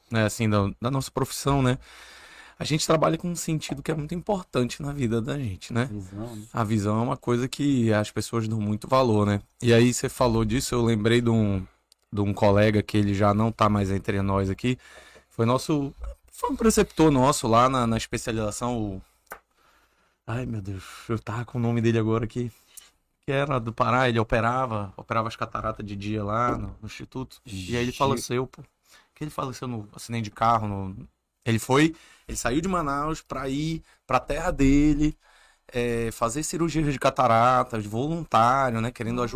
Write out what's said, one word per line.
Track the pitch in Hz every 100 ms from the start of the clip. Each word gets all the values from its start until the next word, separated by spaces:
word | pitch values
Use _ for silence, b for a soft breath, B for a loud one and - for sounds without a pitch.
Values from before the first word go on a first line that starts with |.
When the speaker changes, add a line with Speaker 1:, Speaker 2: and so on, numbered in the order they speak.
| -
Speaker 1:
né, | 113
assim, | 107 - 110
da, | 104 98 -
da | 117
nossa | 135 131
profissão, | - 135 - 143 139
né? | 127 131 b b b b b b b b
A |
gente | - 151 -
trabalha | 160 160 160
com | 175
um | 165
sentido | - 156 - 143
que | -
é |
muito | 160 151
importante | 175 - 196 - 131 120 -
na | 143
vida | 143 120 117
da | 117 143
gente, | 123 90 -
né? | 117 127
Speaker 2:
Visão, | 104 92 98 117 107
né? | 110
Speaker 1:
A | -
visão | 104 110 101 110
é |
uma | 123 139
coisa | - 120 127
que | - 143 135 113
as | 107 104
pessoas | - - 117 110
dão | 110
muito | 104 107 -
valor, | 131 127 107 104
né? | 101 - -
E | 120
aí | 117 123
você | 120 131
falou | - 127 113
disso, | 113 123 -
eu | 123
lembrei | 117 113 110 120
de | 117
um, | 113 104 95 92 _ _ _ -
de | 101
um | 101
colega | 98 104 101 110 104
que | - 107
ele | 101
já | 98 104
não | 101 113
tá | - 107
mais | 104 98
entre | 98 104 98
nós | 98 98 95
aqui. | 95 123 127 b b b b b
Foi | -
nosso, | 117 127 - 151 139 - - - _
foi | - 480
um | 269
preceptor | 226 214 196 - 160
nosso | 135 131 151 120
lá | 113 127
na, | 135 117
na | 113
especialização, | - 117 - 113 107 - 123 120
o... | 104 95 - _ - - _ _ _ _ _ _ _ _ -
Ai, | 117 127
meu | 110
Deus, | 98 95 - - -
eu | 113
tava | - 113
com | 113 123
o |
nome | 117 117
dele | 113 113
agora | 110 110
aqui. | 113 123 120 - b b b b _ _
Que | -
era | 139 143 131
do | 113
Pará, | 110 117 123 127
ele | 113
operava, | 110 120 117 127 131 107 101 -
operava | 107 113 113
as | -
cataratas | 113 107 110 104
de | 104 101
dia | 101 107
lá | 101 110 123 120
no, | 101 -
no | 107
instituto. | - 135 127 131 - -
E | 98 90 120
aí |
ele | 123
Speaker 2:
Gi- | -
Speaker 1:
faleceu, | 139 123 - 123 131
pô. | - 135 _ _ - _
Que | -
ele | 151
faleceu | - 139 120 127
no | 117 104
acidente | - - 117
de | 104
carro, | - 113 117 107
no... | 98 95 101 - _ _ _
Ele | - 113
foi, | - 135 160 160 b b -
ele | 113
saiu | 120 139
de | 180
Manaus | 180 147 143 151 160
pra | - 131 135
ir | 139 156 160 - _ -
pra | 127
terra | - 143 180
dele, | 147 135 143 151 143 151 - _ _ _ _ -
é, | 127 120 117 113
fazer | - 117 131
cirurgia | 156 - 170 156
de | 147 131
cataratas, | 135 - 123 113 120 127 123 110 104
voluntário, | 110 143 165 151 113 117 135 131 113
né, | 117
querendo | - 113 120
Speaker 3:
Nossa. | 117